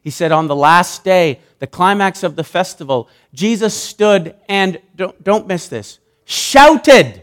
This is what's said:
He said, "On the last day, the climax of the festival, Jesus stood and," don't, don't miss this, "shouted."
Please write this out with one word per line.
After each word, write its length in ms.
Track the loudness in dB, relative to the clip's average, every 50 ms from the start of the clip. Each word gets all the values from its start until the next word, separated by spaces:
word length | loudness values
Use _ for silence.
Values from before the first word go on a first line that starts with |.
He 80 | _ -12
said, 220 | -8 -6 -2 0
"On 160 | 0 0 0
the 80 | -2 -2
last 480 | 0 2 4 4 4 2 -2 -8 -8 _
day, 360 | 0 2 2 2 0 -2 _ _ _ _ _
the 80 | -16
climax 560 | -14 -4 -2 0 0 0 0 -2 -2 -4 -4 -8
of 120 | -8 -6
the 80 | -8 -12
festival, 640 | -6 -6 -6 -6 -6 -10 _ -6 -4 -4 -4 -4 _ _ _ _ _ _
Jesus 420 | -4 -2 -2 -2 -2 -2 -4 -4
stood 600 | -6 -12 -14 -4 -2 2 2 2 0 0 -6 -18 _ _ -6
and," 320 | -2 -2 -2 -2 -4 -8 _ _ _
don't, 280 | -10 -10 -10 -10 _ -2
don't 220 | -2 -2 -2 -2
miss 220 | -6 -8 -8 -8
this, 320 | -12 -14 -14 -14 -14 -20 _ _ _ _ _ _
"shouted." 960 | -12 -10 -10 -8 2 4 6 6 6 6 4 4 6 6 6 6 2 -6 -20